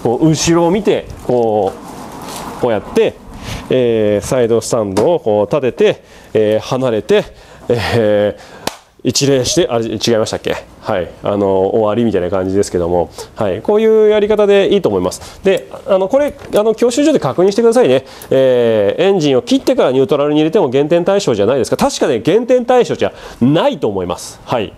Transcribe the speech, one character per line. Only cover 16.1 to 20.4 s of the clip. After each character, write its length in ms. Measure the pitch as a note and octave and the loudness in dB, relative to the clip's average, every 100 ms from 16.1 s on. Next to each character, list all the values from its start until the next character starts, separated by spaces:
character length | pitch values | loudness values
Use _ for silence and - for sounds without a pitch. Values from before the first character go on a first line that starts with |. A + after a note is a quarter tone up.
| C4+ | 0
れ、 160 | D4 - - - | 0 -4 -4 0
あ 80 | |
の、 100 | A3 | 0
教 160 | A3 A#3+ | 2 0
習 160 | A#3+ D4 | 2 2
所 80 | |
で 60 | C#4 | 2
確 240 | C#3+ A#2+ | 0 2
認 80 | F#3+ | 2
し 40 | G3+ | 4
て 60 | |
く 60 | A#3 | 2
だ 60 | A3+ | 4
さ 80 | |
い 40 | F#3+ | 4
ね。 160 | B2+ - - - | 2 0 -20 -2
え 640 | C3+ C3 B2 A#2 A2 G2+ - | 2 2 2 2 2 2 2
ー、 60 | |
エ 80 | F#3 | 0
ン 80 | G3 | 2
ジ 100 | D3+ | 2
ン 80 | B2+ | 0
を 60 | |
切 140 | - C4+ | 2 0
っ 40 | |
て 140 | - C4 | 0 2
か 80 | |
ら 80 | E3+ | 2
ニ 80 | C3 | 2
ュ 60 | C3+ | 2
ー 20 | |
ト 100 | D3 | 2
ラ 80 | D3 | 2
ル 80 | |
に 60 | |
入 60 | D3+ | 2